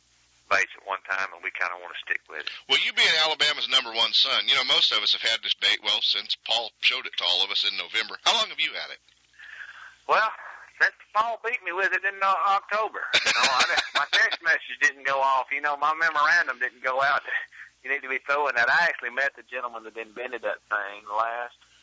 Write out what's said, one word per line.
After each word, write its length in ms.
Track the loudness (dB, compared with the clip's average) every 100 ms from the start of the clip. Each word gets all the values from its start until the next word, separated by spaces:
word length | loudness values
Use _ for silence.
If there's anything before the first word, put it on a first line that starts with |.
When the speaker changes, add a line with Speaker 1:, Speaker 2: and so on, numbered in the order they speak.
| _ _ _ _ -2
Speaker 1:
baits 240 | 0 0 -6
at 80 | -8
one 160 | -8 -4
time, 220 | -6 -6
and 80 | -8
we 80 | -10
kinda 240 | -6 -6 -6
wanna 180 | -12 -12 -6
stick 160 | -6 -6
with 180 | -10 -10
it. 40 | -10 -2
Speaker 2:
Well, 100 | 0
you 80 | 0
being 240 | 2 2 4
Alabama's 420 | 2 2 0 0 0
number 240 | 0 0
one 220 | 0 2
son, 340 | 2 2 2 2
you 80 |
know, 120 | 2 4
most 240 | 2 4
of 100 | 2
us 140 | 0 0
have 80 |
had 180 | 0 -2
this 120 | -2 0
bait, 240 | 2 0
well, 200 | 0 2
since 340 | 4 2 -2 -6 -2
Paul 240 | -2 -2 0 0
showed 200 | 0 -4
it 100 | -2
to 60 |
all 180 | 0 2
of 80 | 2
us 140 | 0
in 100 | 0
November. 460 | -2 -4 -2 -2 -2
How 140 | 0 2
long 140 | 0
have 100 | -2
you 100 | -4 -4
had 120 | -10
it? 60 | -12 _ _ _ -20 -20 -18 -18 -18 -20 -12 0
Speaker 1:
Well, 240 | 2 2 -4 -16 -18 -12 0
since 120 | 0 0 -4
Paul 240 | -2 0 -2 -4
beat 160 | -4
me 80 | -4
with 240 | -2 0
it 100 | 0
in, 140 | -2 0
uh, 140 | 2 2 2 2
October. 480 | 0 -2 -2 -4 -2
You 160 | 0 2
know, 160 | 2 2
I 160 | 2
didn't, 320 | 2 0 0
my 120 | -2 0
text 320 | 2 2 0
message 340 | 0 0 -2 0
didn't 240 | 0 0 0
go 160 | 2
off. 240 | 4 4 0
You 80 | -2
know, 160 | -2 0
my 180 | 0
memorandum 640 | 2 2 4 4 4 2 -2
didn't 240 | -4 -4
go 180 | -2 2
out. 220 | 2 2 -2 -6 -6 -16 -20 _
You 60 | -4
need 120 | -4
to 60 | -2
be 100 | -6
throwing 380 | 0 0 2 2
that. 120 | 4
I 220 | 4 2
actually 200 | 0 -6
met 260 | -2 -4 -4
the 80 |
gentleman 400 | -10 -8 -8 -10
that 120 | -12 -12
invented 460 | -12 -10 -8 -6
that 160 | -6 -6 -4
thing 380 | -4 -4 -10 -6
last 480 | -2 -2 -4 -10 _ _ _